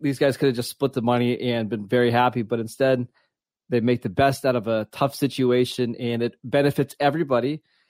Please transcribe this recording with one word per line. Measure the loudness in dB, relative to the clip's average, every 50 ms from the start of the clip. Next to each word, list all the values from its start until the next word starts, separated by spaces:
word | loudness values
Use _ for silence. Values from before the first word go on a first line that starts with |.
these | -2 -2 0 2
guys | 2 2 2
could | 2 0
have | 0 0
just | 0 -4 -8
split | -4 -4 -4 -2 -2
the | -2
money | 0 2 2 2 2 0 0 0 -2 -2
and | -2 -2 -2
been | -4 -4 -6 -2
very | 0 2 2 4 4
happy, | 4 4 2 2 2 -2 -2
but | -2 -4 -4
instead | -4 -8 -2 0 2 2 2 0 -2 -6 _ _ _ _ _ _ _ _ _ _ _ -2
they | -2 0
make | 2 2 0 0
the | -2 -4
best | 0 2 2 2 2 0 -2
out | 0 0
of | 0 -2
a | -2 -2 -2 -4 -6
tough | -4 -2 -2 -2 -2
situation, | -2 -4 -2 0 0 2 2 4 2 2 0 -2 -4 -4 -4 -4
and | -6 -4 -4 -2 -2
it | -4 -4 -6 _ -8
benefits | -2 0 2 2 2 2 0 -2 -2 -2 0
everybody. | 0 0 0 0 0 0 0 0 0 -2 -4 -8 -12 _ _ _ _